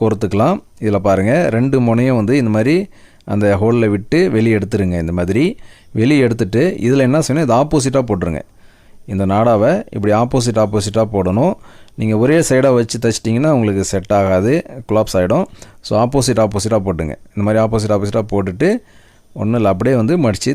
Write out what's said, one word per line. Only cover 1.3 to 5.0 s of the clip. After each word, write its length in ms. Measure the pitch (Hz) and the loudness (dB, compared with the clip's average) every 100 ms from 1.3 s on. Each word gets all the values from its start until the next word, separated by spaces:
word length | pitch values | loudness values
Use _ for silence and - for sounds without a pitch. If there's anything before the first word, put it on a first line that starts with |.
| 151 160 113 | 0 0 0
ரெண்டு 220 | 135 135 120 | 0 0 2
முனையும் 320 | 117 127 123 | 2 2 0
வந்து 160 | 101 143 | 0 0
இந்த 160 | 117 110 | 0 0
மாதிரி 180 | 117 170 202 - - - - | 0 0 -2 -12 -20 -18 -6
அந்த 320 | 101 104 98 | -2 0 2
ஹோல்ல 280 | 110 120 110 101 | 2 2 0 -2
விட்டு 360 | 101 156 185 | 0 0 2
வெளியே 260 | 113 113 107 | 2 2 0
எடுத்துருங்க. 380 | 95 104 95 87 | -2 -2 -2 -2